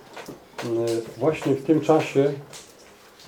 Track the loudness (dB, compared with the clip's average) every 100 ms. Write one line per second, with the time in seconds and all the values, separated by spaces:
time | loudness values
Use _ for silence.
0 | -20 -18 -16 -18 -18 -10 -4 -2 0 -2
1 | -4 -2 -2 0 0 0 2 2 4 2
2 | 2 2 2 0 -12 -20 -20 -20 -20 -20
3 | -20 -20